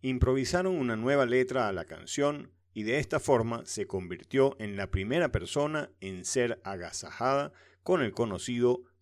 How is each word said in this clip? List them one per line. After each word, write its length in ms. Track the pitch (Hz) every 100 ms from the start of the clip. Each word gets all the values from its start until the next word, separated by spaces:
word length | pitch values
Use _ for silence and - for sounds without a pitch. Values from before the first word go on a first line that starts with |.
improvisaron 720 | 131 127 123 131 123 180 185
una 220 | 180 127 110
nueva 320 | 123 143 123
letra 400 | 127 127 127 110
a 60 |
la 120 | 95 82
canción 640 | 80 80 - 143 147 - _ _
y 80 | 113
de 160 | 107 135
esta 220 | 147 147
forma 440 | - 127 113 117 -
se 200 | - 98
convirtió 720 | 95 87 87 - 135 135 -
en 200 | 107 101
la 120 | 98
primera 420 | 98 101 151 156
persona 600 | 107 87 147 147 156 - _
en 240 | 95 92 -
ser 340 | 131 120 -
agasajada 880 | 98 95 85 - - - 123 139 147 - - _
con 180 | - 180
el 120 | 117
conocido 680 | - 117 92 - 120 123 127 - _